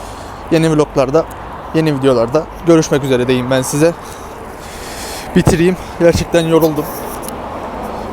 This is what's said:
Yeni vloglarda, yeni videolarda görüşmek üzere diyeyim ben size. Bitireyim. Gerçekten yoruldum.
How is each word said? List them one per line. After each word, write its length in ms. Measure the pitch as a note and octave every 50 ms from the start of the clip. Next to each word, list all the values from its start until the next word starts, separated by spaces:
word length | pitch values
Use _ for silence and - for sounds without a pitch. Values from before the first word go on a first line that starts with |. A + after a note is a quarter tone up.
| - - - - - - - - - -
Yeni 260 | E3 D#3+ D#3+ D#3+ D#3
vloglarda, 480 | D3+ D3 - - D3 C3 B2+ C#3 D#3+ D#3+ - - - - - - - - - -
yeni 200 | D#3+ D#3+ D#3 D3
videolarda 500 | C3 C3 C#3 B2 A#2 A#2 A#2+ C3+ D#3 E3 - - - -
görüşmek 380 | E3 E3+ D#3+ D#3 - D#3+ C#3 C#3
üzere 240 | C3+ C3 B2 B2 B2+
diyeyim 220 | C3 B2+ B2 B2+
ben 120 | C3 C3 C3
size. 300 | - - D3 D#3 E3+ E3+ - - - - - - - - - - - - - - - - - - - - - - - - - - - -
Bitireyim. 400 | F3+ E3 - F#3+ D#3 E3+ F3+ F#3 - - - - -
Gerçekten 400 | E3+ E3+ E3 - E3 - - E3+
yoruldum. 440 | E3 D#3+ E3 D#3+ D#3+ D#3+ D3+ D3 D3 - - - - - - - - - - - - - - - - - - - - - - - - -